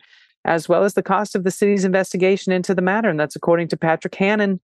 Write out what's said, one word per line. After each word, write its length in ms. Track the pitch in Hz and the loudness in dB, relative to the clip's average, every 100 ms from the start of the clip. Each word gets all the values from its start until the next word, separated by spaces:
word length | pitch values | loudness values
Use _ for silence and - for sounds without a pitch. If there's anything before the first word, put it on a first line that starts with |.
| _ _ _ _ | _ _ _ _
as 240 | - 165 - | -2 -2 2
well 160 | 175 | 2
as 100 | 202 | 2
the 80 | - | 0
cost 320 | 185 190 208 | 0 0 -2
of 80 | 208 | -4
the 80 | 185 | -4
city's 340 | - 202 202 | 0 2 2
investigation 680 | 190 190 185 185 185 196 190 | 2 0 0 0 0 0 0
into 200 | 185 180 | -2 0
the 100 | 185 | 0
matter. 260 | 185 208 226 | 0 0 0
And 100 | 151 | 0
that's 160 | 151 | -2
according 320 | - - 170 165 | -2 0 0 0
to 80 | 165 | -2
Patrick 380 | 160 165 180 | -2 -2 -4
Hannon, 460 | - 196 214 202 185 | -2 0 2 0 -2